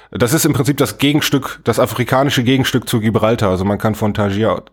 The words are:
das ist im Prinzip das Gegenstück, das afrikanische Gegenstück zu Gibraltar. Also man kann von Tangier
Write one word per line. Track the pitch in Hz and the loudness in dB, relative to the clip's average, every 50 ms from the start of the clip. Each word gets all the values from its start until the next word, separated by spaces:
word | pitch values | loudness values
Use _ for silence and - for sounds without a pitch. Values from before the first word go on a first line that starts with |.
| - - | -18 -12
das | - 95 123 117 | -4 -2 0 0
ist | 151 160 - | 2 2 2
im | 156 - | 0 0
Prinzip | 120 135 127 143 - | 0 0 0 0 0
das | 139 107 - - | 0 -2 0 0
Gegenstück, | 135 143 147 151 - - - 139 - - - - - | 0 2 2 0 0 0 0 -2 -2 -4 -10 -6 -4
das | 127 113 - | -2 0 0
afrikanische | 127 117 - - 120 - - 131 139 143 - - 120 | 0 0 0 -4 -2 0 2 2 2 2 0 0 2
Gegenstück | 117 135 127 127 - - 127 - - | 2 2 2 2 0 0 -2 -2 -2
zu | - 120 | -2 0
Gibraltar. | 104 113 98 107 107 110 120 117 107 98 | 0 0 2 2 2 2 2 2 0 0
Also | 92 90 92 | 0 0 0
man | 101 104 98 | -2 -2 0
kann | - 110 104 | -2 -2 -2
von | - 110 104 101 | -2 -2 -2 -2
Tangier | - 104 101 98 101 110 104 87 87 - - | -2 -2 -2 0 0 0 0 0 -2 -6 -6